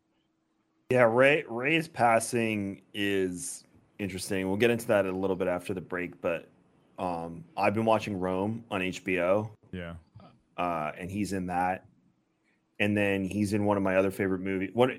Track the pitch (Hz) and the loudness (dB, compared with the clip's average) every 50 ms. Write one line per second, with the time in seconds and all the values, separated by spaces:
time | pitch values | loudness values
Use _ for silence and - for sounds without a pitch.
0 | _ _ _ _ _ _ _ _ _ _ _ _ _ _ _ _ _ _ 127 123 | _ _ _ _ _ _ _ _ _ _ _ _ _ _ _ _ _ _ 4 6
1 | 120 113 113 123 135 139 147 165 - - 113 117 127 147 165 160 160 - - - | 6 6 6 6 6 6 4 2 -2 -6 -8 -4 -2 0 0 0 0 -2 0 2
2 | 117 117 113 113 113 - 123 117 113 110 107 104 98 98 98 - _ _ - 107 | 4 4 4 4 2 0 -2 -2 0 0 -2 -2 -4 -6 -8 -10 _ _ -6 -2
3 | 101 101 98 95 95 92 90 87 85 - - - - _ _ - _ _ _ - | -2 0 2 2 0 0 -2 -6 -8 -10 -12 -14 -18 _ _ -20 _ _ _ -8
4 | 104 92 92 90 - - 104 95 95 95 95 104 120 117 120 117 - - 110 101 | -8 -6 -6 -8 -6 -4 -4 -2 0 -2 2 4 4 2 2 0 0 2 2 2
5 | 95 95 92 95 95 95 92 87 95 90 90 90 - - 98 92 82 - 92 87 | 2 2 -2 -2 -2 -2 -2 0 0 -2 -2 -2 -4 -6 -8 -8 -6 -6 -6 -6
6 | 87 85 85 - - 90 85 78 - - _ _ _ _ _ _ _ _ _ - | -6 -6 -8 -6 -4 -4 -4 -4 -6 -14 _ _ _ _ _ _ _ _ _ -6
7 | 95 90 85 85 82 85 82 82 - - _ 92 101 104 104 113 113 113 110 107 | -4 -4 -4 -4 -6 -8 -10 -14 -16 -12 _ 0 0 2 2 2 2 2 2 2
8 | 107 107 101 90 90 92 92 92 98 107 113 117 - - 107 92 92 92 87 - | 0 -4 -4 -2 -2 -2 0 0 -2 -2 -4 -6 -8 -6 -4 -2 -2 -2 -4 -4
9 | - 95 92 87 85 90 98 107 107 110 - _ _ _ - 90 87 85 82 82 | -4 -2 0 0 2 2 2 2 0 -4 -10 _ _ _ -12 -12 -10 -12 -14 -16
10 | - _ _ - - 82 _ _ _ _ _ - 90 87 85 80 76 76 - 87 | -18 _ _ -20 -20 -20 _ _ _ _ _ -4 -2 -2 -2 -2 -4 -6 -6 -8
11 | 90 90 95 104 101 90 98 95 90 90 87 90 92 92 95 - - _ _ _ | -10 -8 -4 -4 -4 -4 -4 -6 -4 -2 -2 0 0 0 -2 -4 -8 _ _ _
12 | _ _ _ _ _ _ _ _ _ _ _ _ _ _ _ - 104 104 104 104 | _ _ _ _ _ _ _ _ _ _ _ _ _ _ _ -2 0 2 2 2
13 | 101 101 98 98 95 92 98 104 104 95 107 104 101 104 104 101 98 95 92 95 | 2 2 2 0 -2 -2 -2 -2 0 0 0 0 2 2 2 2 2 4 4 4
14 | 98 98 92 - 101 95 95 90 92 95 95 92 95 95 - 113 123 131 - | 4 2 0 0 0 0 0 -2 -2 -4 -2 -2 -4 -2 2 2 2 2 2